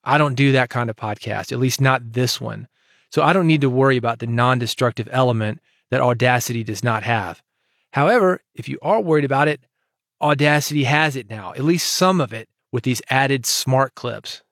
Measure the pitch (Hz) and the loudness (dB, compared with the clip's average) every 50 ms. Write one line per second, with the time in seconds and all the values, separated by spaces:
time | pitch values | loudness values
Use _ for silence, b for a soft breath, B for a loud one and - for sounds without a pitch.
0 | _ - 139 151 151 147 127 123 139 139 135 131 127 123 - 123 120 117 107 _ | _ 2 2 2 2 2 2 2 2 4 4 2 0 0 -2 -4 -4 -4 -6 _
1 | - 107 104 - - 113 104 98 95 - 131 120 131 131 - - 135 135 131 127 | -8 -8 -8 -8 -8 -8 -6 -6 -6 -6 -4 -2 -2 -2 0 0 2 2 2 0
2 | 123 117 110 123 127 127 - - 127 113 110 107 120 _ _ _ _ _ _ _ | -4 -6 -4 -4 -2 -2 -4 -6 -8 -12 -10 -12 -16 _ _ _ _ _ _ _
3 | _ _ - 151 156 147 170 190 175 160 156 147 139 131 123 131 135 135 131 123 | _ _ -2 0 2 4 2 4 4 4 4 4 2 2 2 2 2 4 2 2
4 | 117 117 117 - 120 117 117 120 123 127 127 123 120 113 - - 127 120 - - | 0 -4 -4 -4 -6 -4 0 0 2 2 2 0 -2 -4 -2 -2 -2 -2 -2 -4
5 | 110 - 127 127 131 123 117 113 107 107 - - _ _ _ _ _ _ 127 135 | -8 -4 0 2 2 2 2 0 -2 -4 -6 -8 _ _ _ _ _ _ 0 2
6 | 127 123 120 113 123 123 123 123 - - 120 117 110 107 107 - - 120 113 107 | 2 2 2 2 2 2 2 2 0 -2 -6 -6 -6 -6 -6 -4 -2 -2 -2 -2
7 | 95 120 120 110 95 85 82 - _ _ _ _ _ _ _ _ _ _ - 143 | -2 -2 -2 -2 -2 -6 -10 -14 _ _ _ _ _ _ _ _ _ _ -2 0
8 | 143 175 240 247 196 185 180 - _ _ _ - 123 139 135 - - 160 208 226 | 2 4 4 4 4 2 0 -2 _ _ _ -14 -10 -10 -10 -6 0 0 0 0
9 | 208 165 156 151 143 131 135 135 147 151 147 135 _ _ _ _ _ _ _ _ | 2 2 2 2 2 2 2 2 2 2 0 -4 _ _ _ _ _ _ _ _
10 | _ _ _ _ - 147 147 135 147 147 147 147 143 - 147 147 135 123 147 151 | _ _ _ _ 0 0 2 4 4 4 4 2 0 0 -2 0 0 2 2 2
11 | 160 151 135 135 113 98 113 107 95 90 - 135 135 160 175 165 - - - - | 2 0 -2 -6 -10 -10 -14 -12 -12 -12 -8 -2 0 2 2 2 0 -4 0 2
12 | 185 185 190 175 139 104 - - - _ _ _ _ _ - 120 - 127 123 - | 2 2 4 2 0 -2 -6 -14 -14 _ _ _ _ _ -6 -2 -2 -2 -2 -2
13 | - - 127 131 139 135 139 131 117 - - - - 135 131 131 135 131 _ - | -2 -2 0 0 2 2 0 -2 -2 -4 -4 -2 -2 0 2 2 0 0 _ -10
14 | - 123 110 101 92 - - - _ _ | -10 -10 -10 -10 -12 -16 -16 -16 _ _